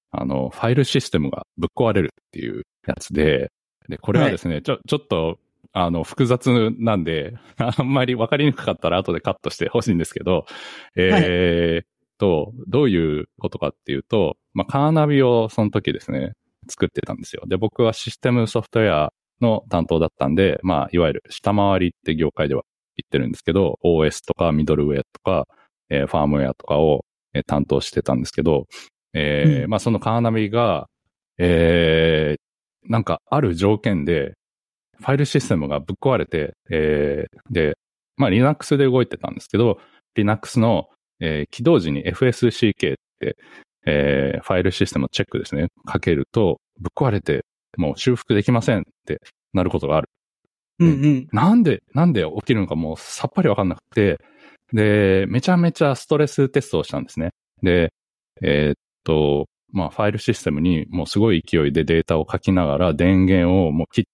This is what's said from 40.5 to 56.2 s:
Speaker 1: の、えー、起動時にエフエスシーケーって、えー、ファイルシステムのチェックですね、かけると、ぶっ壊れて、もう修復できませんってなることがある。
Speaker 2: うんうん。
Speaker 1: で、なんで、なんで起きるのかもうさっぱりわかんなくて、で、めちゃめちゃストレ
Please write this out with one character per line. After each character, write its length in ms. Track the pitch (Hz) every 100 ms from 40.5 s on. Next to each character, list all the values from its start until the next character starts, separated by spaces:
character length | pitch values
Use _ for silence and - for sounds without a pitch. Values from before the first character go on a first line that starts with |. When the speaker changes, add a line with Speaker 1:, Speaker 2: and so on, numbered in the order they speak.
| -
Speaker 1:
の、 280 | 113 95 - _ _ _
え 240 | 82 76 73
ー、 40 |
起 120 | -
動 160 | 117 143
時 140 | 85
に 140 | 69 67
エ 60 |
フ 140 | 87 127
エ 60 |
ス 180 | 120 120
シ 200 | - 110
ー 20 |
ケ 140 | - 82
ー 20 |
っ 20 | 67 _ _
て、 160 | - - _ - - _ -
え 520 | 73 71 69 69 -
ー、 40 |
フ 100 | -
ァ 80 | 90
イ 20 |
ル 100 | 92
シ 140 | - -
ス 60 |
テ 60 | -
ム 60 |
の 40 | 65
チ 140 | -
ェ 20 |
ッ 40 | -
ク 100 | -
で 60 |
す 100 | -
ね、 140 | 71 73 -
か 160 | - -
け 140 | -
る 120 | 78 67
と、 280 | - 98 73 _ -
ぶ 80 | 92
っ 40 |
壊 160 | - 135
れ 100 | 101
て、 240 | - 69 - _ _ -
も 160 | 80
う 60 | 69
修 180 | - 120
復 180 | -
で 80 | 104
き 80 | 101
ま 100 | 123
せ 120 | 110
ん 60 | 110
っ 20 | 80 _ -
て 140 | - - _ _
な 100 | -
る 80 | 92
こ 80 | 82
と 80 | 71
が 80 | 78
あ 40 |
る。 80 | - _ _ _ _ _ _ -
Speaker 2:
う 40 |
ん 40 | 170
う 40 |
ん。 280 | 143 147 135 135
Speaker 1:
で、 20 |
な 220 | 107 160
ん 80 | 233
で、 200 | 185 104 -
な 120 | - 175
ん 60 |
で 120 | 123
起 220 | 78 85 -
き 80 |
る 60 | 113
の 60 | 92
か 80 |
も 200 | 80 80
う 20 | 78
さ 320 | - - -
っ 20 |
ぱ 80 | -
り 60 | 165
わ 80 | 101
か 60 |
ん 60 | 95
な 80 | 85
く 40 | _
て、 240 | - 101 73 - _ - _ _
で、 540 | 110 107 104 98 95 95
め 120 | 107
ち 100 | 160
ゃ 60 | 180
め 160 | 170
ち 120 | -
ゃ 100 | 151
ス 120 | 131 -
ト 120 |
レ 80 | 151